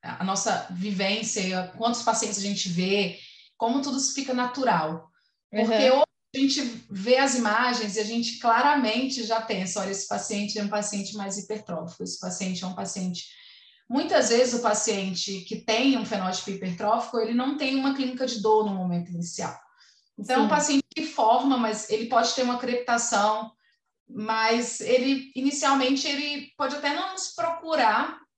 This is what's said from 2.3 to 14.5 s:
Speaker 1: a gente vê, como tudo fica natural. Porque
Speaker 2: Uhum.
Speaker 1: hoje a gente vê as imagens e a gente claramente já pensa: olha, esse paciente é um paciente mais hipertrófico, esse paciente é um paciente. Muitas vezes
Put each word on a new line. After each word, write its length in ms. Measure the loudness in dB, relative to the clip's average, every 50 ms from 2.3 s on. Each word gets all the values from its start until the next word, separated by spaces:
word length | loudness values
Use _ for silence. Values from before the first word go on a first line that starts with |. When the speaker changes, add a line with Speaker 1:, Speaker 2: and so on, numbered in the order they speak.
| -2 -4
Speaker 1:
a 40 |
gente 280 | -2 -2 -2 -2 -2 -2
vê, 480 | 0 0 0 2 2 2 0 0 -4 -10 -18 -20 -20 -20 -20 _ _ _
como 240 | -2 0 0 0
tudo 180 | 0 -2 -2 -2
fica 360 | -2 -2 -2 -4 -4 -2 -2
natural. 760 | -2 -2 -2 -2 -2 0 2 2 2 2 -2 -4 -6 -10 _ _ _ _ _ _ _ _ _
Porque 400 | -2 0 2 2 4 4 6 6
Speaker 2:
Uhum. 80 | 6 6
Speaker 1:
hoje 80 | 4 2 _ _ _ _ -2
a 20 | 2
gente 240 | 2 2 2 0 -2 -4 -6 -10 -14 _
vê 260 | -8 -6 2 4 4 6
as 160 | 6 4 2
imagens 640 | 2 2 2 2 2 2 2 0 0 -2 -2 -2
e 40 | -2
a 20 | -2
gente 340 | -2 -2 -2 -2 -2 -6 -2
claramente 880 | 2 4 4 6 6 4 4 4 4 2 2 0 0 -2 -2 -4 -2
já 180 | 0 0 -2
pensa: 380 | 0 -2 -4 -2 -2 -4 -4 -4
olha, 120 | -4 -4
esse 160 | -4 -6 -4 -4
paciente 520 | -4 -6 -4 -4 -4 -2 -2 -2 -2 -4
é 40 | -2
um 40 | -2
paciente 480 | -2 -2 -2 -2 -4 -6 -6 -6 -8
mais 220 | -8 -6 -6 -6 -8
hipertrófico, 680 | -6 -8 -8 -8 -6 -8 -8 -8 -8 -10 -10 -10 -10
esse 160 | -10 -8 -8
paciente 440 | -8 -8 -6 -6 -4 -4 -4 -4 -6
é 40 | -8
um 80 | -6
paciente. 480 | -6 -8 -8 -6 -4 -4 -4 -4 -6 -10 -14 -18 -20 -20 -20 -20 -20 -20 -20 _ _ _ _
Muitas 400 | -2 -2 0 2 2 2 4 4
vezes 260 | 4 4 4 4